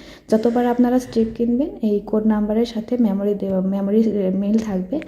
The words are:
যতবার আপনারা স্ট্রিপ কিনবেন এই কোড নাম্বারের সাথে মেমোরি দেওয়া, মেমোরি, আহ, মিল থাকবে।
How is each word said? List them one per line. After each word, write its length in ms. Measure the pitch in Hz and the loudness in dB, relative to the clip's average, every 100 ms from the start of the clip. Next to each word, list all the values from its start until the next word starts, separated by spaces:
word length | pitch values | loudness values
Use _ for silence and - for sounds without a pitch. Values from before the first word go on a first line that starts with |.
| - - - | -20 -16 0
যতবার 380 | 220 240 240 240 | 2 2 2 0
আপনারা 320 | 240 247 254 | 2 2 2
স্ট্রিপ 280 | 254 226 220 - | 0 -2 -2 0
কিনবেন 340 | 233 240 320 - | -2 0 -2 -2
এই 180 | 220 202 | 0 0
কোড 280 | 202 214 220 | 0 0 2
নাম্বারের 380 | 214 208 214 233 | 2 0 0 0
সাথে 320 | 214 220 247 | -4 -4 0
মেমোরি 360 | 220 196 202 | 2 2 -2
দেওয়া, 280 | 202 196 190 | -2 -2 0
মেমোরি, 380 | 190 196 196 214 | 0 -2 2 2
আহ, 360 | 220 202 185 196 | 2 2 0 0
মিল 240 | 202 220 | 0 0
থাকবে। 400 | 220 190 185 302 | 0 -4 -4 -6